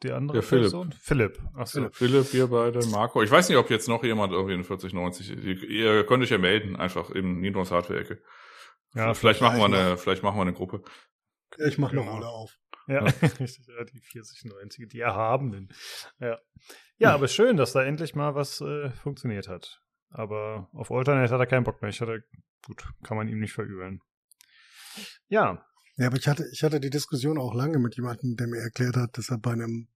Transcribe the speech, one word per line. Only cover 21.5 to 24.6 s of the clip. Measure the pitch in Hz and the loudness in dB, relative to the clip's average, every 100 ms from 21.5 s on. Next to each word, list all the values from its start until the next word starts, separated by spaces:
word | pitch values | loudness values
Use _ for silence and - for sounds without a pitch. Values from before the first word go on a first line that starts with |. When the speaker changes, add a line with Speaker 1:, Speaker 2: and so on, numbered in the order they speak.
| 131 | 2
Speaker 1:
Bock | 113 - | 0 -2
mehr. | 107 | -8
Ich | - | -6
hatte, | 117 113 - - _ _ - | -6 -6 -10 -20 _ _ -20
gut, | 113 - - | -16 -16 -16
kann | - 107 | -8 -6
man | 110 | -4
ihm | 107 | -4
nicht | 107 | -6
verübeln. | - 101 95 92 95 - _ _ _ _ _ | -6 -8 -8 -10 -12 -16 _ _ _ _ _